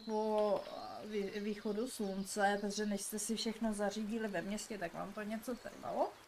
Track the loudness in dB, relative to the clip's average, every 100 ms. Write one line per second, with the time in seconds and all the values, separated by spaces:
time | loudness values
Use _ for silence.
0 | 0 0 4 4 6 4 0 -8 -8 -8
1 | -4 -2 0 0 -2 0 0 0 0 0
2 | -2 0 -2 4 4 4 2 0 0 0
3 | -2 -2 0 0 0 0 0 2 2 2
4 | 0 0 0 0 -2 -2 -4 -4 -4 -4
5 | -6 -4 -4 -4 -4 -6 -6 -8 -2 2
6 | 2 0